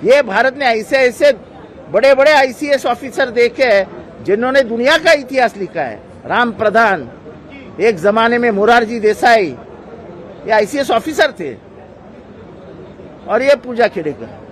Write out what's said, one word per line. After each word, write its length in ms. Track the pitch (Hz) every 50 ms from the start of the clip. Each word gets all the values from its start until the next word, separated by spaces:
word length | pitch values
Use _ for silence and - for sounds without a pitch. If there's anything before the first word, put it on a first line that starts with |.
| 139
ये 180 | 190 254 285
भारत 360 | 269 226 190 202 240 262 254 285
ने 80 | 277
ऐसे 320 | 247 233 220 220 - - 269
ऐसे 340 | 262 247 247 - - 294 262 208 - - - - - - - - - -
बड़े 220 | - 202 247 269 277
बड़े 160 | 262 269 294
आईसीएस 540 | 311 285 262 262 247 - 302 285 285 262 -
ऑफिसर 440 | 277 240 233 285 262 - - 277 254
देखे 340 | 220 240 240 240 233 - 269
हैं 600 | 247 214 196 190 190 - - - - - - 110
जिन्होंने 380 | 139 190 208 240 254 262 277 269
दुनिया 340 | 220 226 226 240 262 311 330
का 140 | 311 359
इतिहास 460 | 330 294 269 - 277 262 247 226 226 202
लिखा 240 | 196 160 - 170
है। 180 | 147 127 107 104 - - - - -
राम 260 | 120 160 214 240 240
प्रधान, 580 | 208 196 220 214 190 220 233 220 196 170 131 117 - - - - - - - - - - - - - -
एक 160 | 175 226 226
जमाने 420 | 165 151 202 208 220 226 233 240 240
में 120 | 240 240
मोरारजी 480 | 214 196 202 220 240 240 233 214 240 233
देसाई, 480 | 208 214 214 214 - 254 233 226 196 156 127 - - - - - - - - - - - - - - - - - -
ये 60 | -
आईसीएस 400 | 220 220 214 196 - 285 277 233
ऑफिसर 400 | 269 226 - 311 311 247 311 294
थे, 220 | - - 175 143 117 - - - - - - - - - - - - - - - - - - - - - - - - - - - - - - - - - - -
और 140 | 185 233
ये 140 | 254 277 285
पूजा 320 | 240 226 247 247 226 240 208
खेड़ेकर। 560 | - 202 160 151 139 104 113 117 - - - -